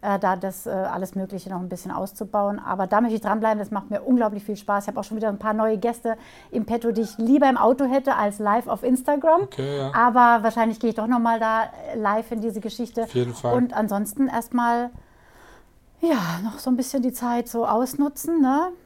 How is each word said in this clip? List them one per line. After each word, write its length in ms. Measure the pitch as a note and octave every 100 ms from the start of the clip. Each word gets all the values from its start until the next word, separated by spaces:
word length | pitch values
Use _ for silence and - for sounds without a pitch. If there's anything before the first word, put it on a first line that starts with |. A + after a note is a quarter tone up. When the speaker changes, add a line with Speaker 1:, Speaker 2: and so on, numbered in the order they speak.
| G3+
Speaker 1:
Äh, 140 | G3
da 160 | G3+ F#3
das, 300 | F#3+ F#3+ -
äh, 40 |
alles 460 | F#3+ F#3+ - F#3 F#3+
Mögliche 340 | F#3+ F#3+ F3+
noch 120 | F#3
ein 80 | F3+
bisschen 200 | F3+ F#3
auszubauen. 720 | - F#3+ - G#3 G#3 G3+ G3+
Aber 280 | - F#3 F#3+
da 120 | G#3
möchte 160 | A#3+ A3
ich 60 |
dranbleiben, 360 | G#3 G#3+ A3 G#3+
das 140 | G3+
macht 180 | G#3 -
mir 120 | G#3
unglaublich 420 | - B3+ A3 G#3
viel 140 | G#3 G3+
Spaß. 260 | - G3+
Ich 40 | G3+
habe 100 | G#3
auch 60 | G3+
schon 100 | A3
wieder 140 | G#3+
ein 100 | G3+
paar 140 | G#3+
neue 240 | G#3+ A3 A3
Gäste 400 | A#3 A#3+ A#3 A3+ - - -
im 140 | - G#3+
Petto, 260 | A#3 A#3
die 80 | G#3+
ich 140 | G#3+ -
lieber 300 | A3+ C#4 C4+
im 60 | B3+
Auto 300 | A3+ C4+ C#4
hätte 320 | C4+ C4+ -
als 200 | G#3 G#3
live 300 | G#3 G#3+ B3
auf 160 | A#3+
Instagram. 600 | B3 B3+ B3+ D4 D#4+ E4
Speaker 2:
Okay, 340 | G4 - C3+ C#3+
ja. 160 | C3+ -
Speaker 1:
Aber 480 | A#3+ A#3+ A#3+ A#3
wahrscheinlich 380 | A3 A3 A3+ A3
gehe 80 | A#3
ich 60 | A3
doch 100 | A3
noch 120 | B3
mal 200 | A#3 A3+
da, 240 | A3 A3 A3+ - -
äh, 40 | A#3
live 320 | G#3 G#3+ A3+
in 80 | A#3
diese 180 | A3 G#3+
Geschichte. 440 | G#3+ - A#3 -
Speaker 2:
Auf 120 | A3+ B2
jeden 180 | B2
Fall. 200 | A#2 B2 B3
Speaker 1:
Und 160 | B3
ansonsten 540 | - G#3+ G3+ G#3 - C4+
erstmal, 640 | A3+ A#3 B3 A#3+ A#3+ A#3+ B3 - - - - - - _ _ _ _
ja, 400 | E4+ C#4 E3+ E3+
noch 160 | G#3+ G#3
so 100 | -
ein 60 | B3
bisschen 260 | B3+ C#4
die 120 | B3
Zeit 340 | B3 B3 A#3+ A#3+
so 180 | A#3 A3+
ausnutzen, 760 | G#3+ C4 - C#4+ D4 - E4
ne? 300 | C4 C#4 F4+ F4+